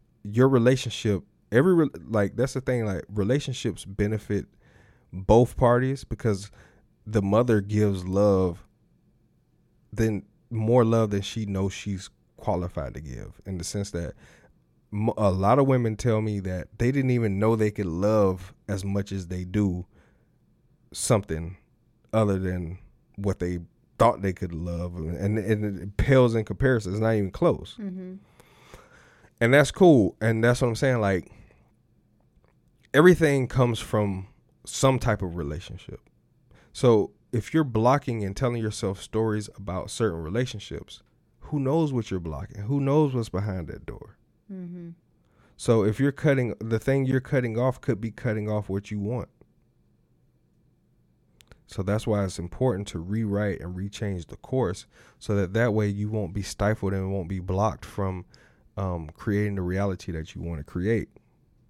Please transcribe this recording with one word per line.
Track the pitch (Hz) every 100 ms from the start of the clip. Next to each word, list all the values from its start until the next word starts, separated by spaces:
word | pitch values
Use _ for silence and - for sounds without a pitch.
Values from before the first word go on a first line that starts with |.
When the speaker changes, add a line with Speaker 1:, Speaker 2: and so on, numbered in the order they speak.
| _ _
Speaker 1:
your | 101 107 131
relationship, | 131 117 131 117 - 110 95 - _ _
every | 113 175
re-, | 175 151 85 69
like, | 107 98 107
that's | 135
the | 131
thing, | 127 123 110
like, | 92 -
relationships | 104 98 143 - 127 113 85
benefit | - 98 104 107 - 101 - _ _ _ _ _ _
both | 92 95 113 123 -
parties | 120 123 131 135 -
because | 113 113 98 101 - - _ _ _ -
the | 107
mother | 98 107 123 107
gives | 101 104 104 95 90
love, | 95 104 95 92 85 - _ _ _ _ _ _ _ _ _ _ _ _
then | 104 110 101 - _ _
more | 113 110 123 113
love | 113 110
than | 101
she | 98 107 104
knows | 95 98
she's | - 104 95 - _ _ -
qualified | - 90 87 - 67
to | 52
give, | 78 60 50 - -
in | 92
the |
sense | 87 104 98
that | 85 82 - - - _ _ _ _ _
mo-, | 104 113 -
a | 104
lot | 92 98 131
of | 135
women | 131 117 107
tell | 123 110
me | 107 101
that | 92 92 - -
they | 120
didn't | 139 131
even | 123 110 95
know | 110 113
they | 107
could | 101 95
love | 82 104 110 98 92 90 - -
as | 101 98
much | 101 95
as | 98 87
they | 90
do | 90 104 101 90 87 _ _ _ _ _ _ _ _ _ _
something | - - 113 - 78 85 92 _ _ _ _ _
other | 110 104 95
than | 92 90 82 90 - _ _ -
what | 98 92
they | 90 87 82 _ _ -
thought | 117 -
they | 98
could | 90 90
love, | 82 87 85 87 87
and, | 80 85 101 107
and | 95 107 107 95
it | 101 -
pales | - 131 123 113
in |
comparison. | 107 95 131 123 98
It's | 101
not | 110
even | 110 98
close. | - 175 113 - -
Speaker 2:
Mm-hmm. | 202 185 185 190 - - - _ - - - - - _ _ _
Speaker 1:
And | 117
that's | 139 139
cool, | - 180 135 92 -
and | 117 113
that's | 117 120
what | 123
I'm | 110
saying, | 139 123
like, | 101 92 - - - _ _ _ _ _ _ _ _ _ _ _ _ _ _
everything | 135 180 165 156 139 127
comes | 131 123 113
from | - 110 104 95 95 _ _ _ -
some | - 135 131
type | 123 104
of | 92 85
relationship. | 73 76 - 104 - - _ _ _ _ _ - _
So | - 127 110 90 - _
if | 117 -
you're | 160
blocking | 143 110 117 139 - 113 101
and | 98
telling | 127 120
yourself | 110 - 101 98
stories | - 110 110 107 101 -
about | 98 90 -
certain | - 110 82
relationships, | 80 107 127 104 - - - - _ _ _ _
who | - 147
knows | 131 160 151
what | 127 110
you're | 92
blocking? | 82 71 98 -
Who | 101 143
knows | 135 147 147
what's | 127 110
behind | 92 104 92 78
that | - -
door? | - - - _ _ _
Speaker 2:
Mm-hmm. | 190 175 175 170 170 _ _ _ _ _ _
Speaker 1:
So | - 113 104
if | 107
you're | 143
cutting, | - - 135 120 -
the | 113 110
thing | - 135 131
you're | 131
cutting | 127 139 120 110
off | 127 -
could | - 104
be | 113
cutting | - 120 110 107
off | 107 101
what | 98 101
you | 104
want. | 101 123 - _ - _ _ _ _ _ _ _ _ _ _ _ _ _ _ _ _ _ _ _ _ - _
So | -
that's | 95 104 -
why | 104 95
it's | 85
important | 85 - 131 98 101
to | 82
rewrite | 87 110 107 101 104 90
and | 87 90
rechange | 101 - 104 92 82
the | -
course | - 131 98 95 - _ - _
so | - 101
that | 90
that | 104 120
way | 107 104
you | 101 104
won't | 107 92
be | 101
stifled | 98 - 104 110 98
and | 98 92
won't | 98 87
be | 95
blocked | 90 92 110 - -
from, | - 98 92 - - _ _ _ -
um, | 95 87 78 -
creating | - 101 104 98
the |
reality | 90 95 101 92 -
that | 80 78 -
you |
wanna | 85 82 -
create. | - 95 113 - - _ _ _ _